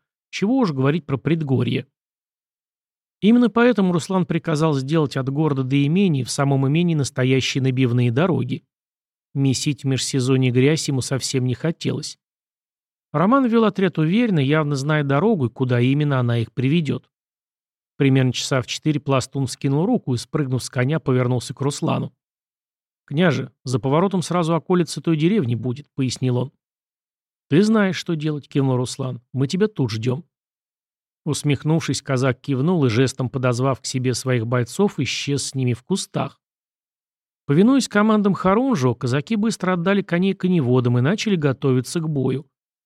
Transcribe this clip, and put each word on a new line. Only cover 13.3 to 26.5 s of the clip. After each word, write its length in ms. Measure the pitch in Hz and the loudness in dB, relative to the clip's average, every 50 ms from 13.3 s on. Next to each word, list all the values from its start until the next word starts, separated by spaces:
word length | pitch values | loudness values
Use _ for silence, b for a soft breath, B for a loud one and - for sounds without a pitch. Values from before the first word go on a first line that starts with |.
| 269 277 262 | 2 2 2
вел 180 | 226 226 233 220 | 2 2 4 2
отряд 340 | 202 - 185 190 170 - 165 | 2 2 0 0 0 0 0
уверенно, 400 | 156 160 190 233 247 220 185 147 | 0 2 2 2 2 2 2 2
явно 380 | 131 135 151 156 147 147 147 | 2 2 2 0 0 0 -2
зная 260 | 131 135 151 156 151 | -2 0 0 0 0
дорогу 440 | 143 139 139 143 190 233 226 156 127 | 0 0 0 2 2 2 2 0 0
и 40 | 113 | -4
куда 300 | - - 135 123 123 120 | -2 -4 -2 0 2 2
именно 400 | 120 131 139 147 151 147 139 127 | 2 2 2 2 0 0 0 0
она 180 | 123 120 117 117 | 0 0 0 -2
их 140 | 110 - | -2 -4
приведет. 580 | - - 123 135 156 175 151 135 120 - _ _ _ _ _ _ _ _ _ _ _ _ _ _ _ _ _ _ _ | -4 -2 0 0 0 0 0 -2 -6 -6 _ _ _ _ _ _ _ _ _ _ _ _ _ _ _ _ _ _ _
Примерно 360 | - 143 135 135 135 127 127 | 0 2 4 4 4 2 2
часа 300 | 120 - - - 139 131 | 0 -4 -4 -2 -2 -4
в 40 | - | -4
четыре 340 | - - - - 156 147 147 | -4 -10 -4 -2 -2 -2 -2
пластун 460 | - 139 139 127 - - - 139 135 | -2 0 -2 -2 -2 -4 -6 -6 -6
вскинул 380 | 123 - - - 139 139 151 175 | -6 -6 -4 -2 -2 0 0 0
руку 300 | 233 254 - - 139 123 | 0 0 -2 -2 -2 -4
и, 40 | 113 | -4
спрыгнув 440 | - _ - 156 143 127 131 117 | -6 _ -4 -4 -2 -2 -2 -4
с 80 | - - | -4 -4
коня, 300 | - 127 123 135 160 156 | -4 -2 -2 0 -2 -2
повернулся 540 | - 139 127 127 123 123 127 120 - - 120 | 0 0 0 2 2 0 0 -2 -4 -8 -8
к 60 | - | -4
Руслану. 520 | 123 143 143 - 170 - 131 127 123 123 _ _ _ _ _ _ _ _ _ _ _ _ _ _ _ _ _ _ _ | -4 -4 -4 -2 -2 -2 -2 -2 -4 -8 _ _ _ _ _ _ _ _ _ _ _ _ _ _ _ _ _ _ _
«Княже, 440 | - 139 156 185 170 123 - - - _ _ - | -6 -2 0 2 2 2 0 -4 -8 _ _ -8
за 160 | 127 123 117 | -4 -4 -2
поворотом 420 | 131 135 143 165 190 196 202 185 | 0 0 2 2 2 0 0 -2
сразу 320 | - - 170 180 165 160 170 | -4 -2 -2 -2 0 0 0
околица 460 | 156 - - 180 180 165 - - 156 | -2 0 0 0 0 0 -2 -4 -6
той 160 | - 170 165 | -2 -2 0
деревни 400 | 147 156 180 226 214 135 117 120 | 2 2 2 2 2 0 0 -4
будет», — 320 | - 117 127 120 143 - _ - | -4 -4 -6 -6 -6 -10 _ -6
пояснил 400 | - 131 120 - - 131 127 123 | -4 -4 -4 -2 -2 -2 0 0
он. 160 | 120 123 147 | 0 -2 -4